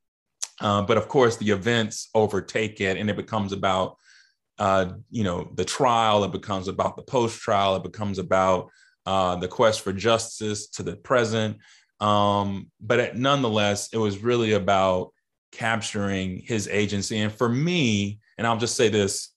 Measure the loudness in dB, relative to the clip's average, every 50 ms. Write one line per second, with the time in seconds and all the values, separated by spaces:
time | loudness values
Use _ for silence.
0 | _ _ _ _ _ _ _ -12 -12 -12 _ -4 -2 0 2 2 2 2 2 2
1 | 2 2 2 4 4 4 4 2 0 0 0 2 2 0 2 2 0 -2 -4 -10
2 | -10 -2 0 2 2 2 0 -2 -4 -4 -4 -2 -2 -2 -4 -2 -2 -2 0 0
3 | -2 -2 -2 -4 -4 -4 -4 -4 -2 -2 -4 -2 0 0 0 0 0 -2 -6 _
4 | _ _ -20 -20 _ _ _ _ _ _ _ -2 0 2 2 2 2 0 -4 -12
5 | -14 -10 -4 -2 -2 -2 -2 -4 -6 -8 -4 -4 -4 -4 0 0 2 2 4 4
6 | 4 4 4 2 2 0 -4 -6 -6 -6 -6 -6 -4 -6 -4 -2 -2 -4 -4 -8
7 | -10 -4 -2 0 0 0 -2 -6 -4 0 0 2 2 2 0 0 -2 -6 -8 -6
8 | -6 -4 -4 -4 -2 0 2 4 4 4 2 2 0 -6 _ _ _ _ _ _
9 | -4 -2 0 2 2 2 0 -2 -4 -6 0 4 4 4 4 2 -4 -6 -4 -2
10 | 2 2 2 2 0 -4 -10 -8 -6 -6 -6 -6 -8 -12 -12 -10 -8 -8 -10 -8
11 | -4 0 2 2 2 2 0 -2 -2 -2 -4 -8 _ -20 -20 _ _ _ _ -4
12 | 0 2 4 4 4 4 2 2 0 -2 -4 -6 -8 -12 _ -12 -4 0 0 2
13 | 2 0 -2 -2 0 2 2 2 2 2 2 2 2 2 0 0 -4 -6 -4 -2
14 | 0 -2 -2 -2 0 0 2 2 2 2 2 2 2 2 2 4 4 2 2 0
15 | -2 -6 _ _ _ _ _ _ _ _ -12 -6 -4 -2 -2 -2 -4 -4 -4 -4
16 | -2 -2 -2 -2 -4 -4 -6 -8 -8 -4 -4 -4 -4 -2 -2 0 0 0 -2 -4
17 | -4 -4 -2 -2 -2 -2 -2 0 0 0 0 0 0 0 0 2 2 2 2 0
18 | 0 -2 -6 -10 _ _ _ -4 -2 0 0 0 0 -2 2 2 2 4 4 4
19 | 2 2 0 -4 -8 -12 _